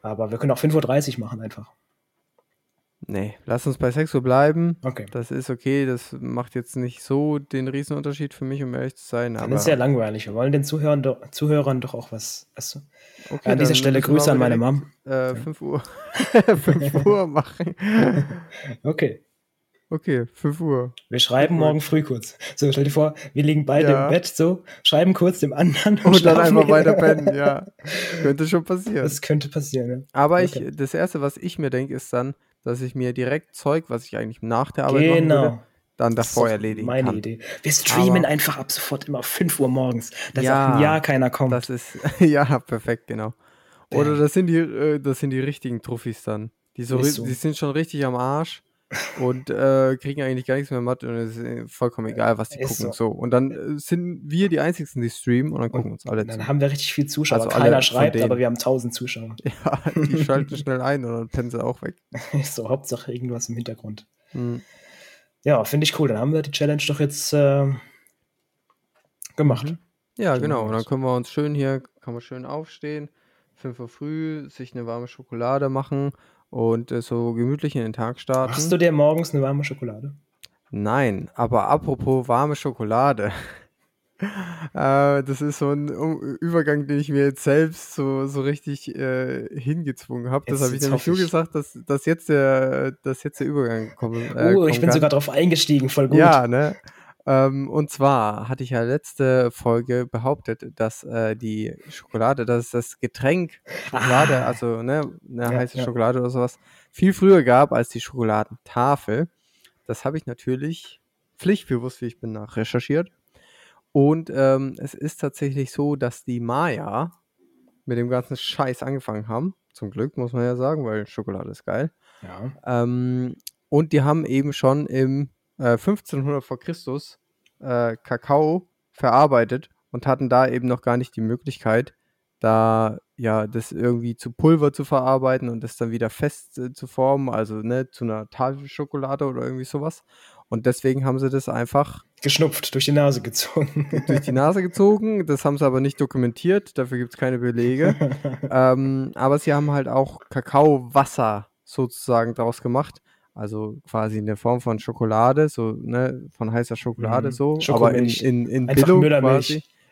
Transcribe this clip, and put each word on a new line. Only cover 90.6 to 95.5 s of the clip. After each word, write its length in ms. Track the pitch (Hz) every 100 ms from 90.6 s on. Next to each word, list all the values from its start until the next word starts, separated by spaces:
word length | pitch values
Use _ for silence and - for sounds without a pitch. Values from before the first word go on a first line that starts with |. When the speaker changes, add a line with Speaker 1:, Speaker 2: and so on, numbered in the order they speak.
Speaker 2:
hab 60 | 131
ich 40 | 131
Speaker 1:
jetzt 80 |
Speaker 2:
nämlich 180 | 139 139
Speaker 1:
hoffe 80 | 165
Speaker 2:
nur 80 | 185
Speaker 1:
ich. 60 | 175
Speaker 2:
gesagt, 280 | 165 165 156
dass, 220 | 143 120 -
dass 200 | 139 -
jetzt 240 | 165 -
der, 640 | 147 135 135 131 135 135 143
dass 200 | 135 131
jetzt 180 | 147 -
der 60 | 135
Übergang 460 | 147 123 113 110 -
kommen, 260 | 117 117 120 -
äh, 140 | 165
Speaker 1:
Oh, 20 | 190
Speaker 2:
kommen 140 | 160
Speaker 1:
ich 100 | 120
bin 80 | 170
Speaker 2:
kann. 60 |
Speaker 1:
sogar 160 | 131 151
drauf 200 | 143 143
eingestiegen, 600 | 143 175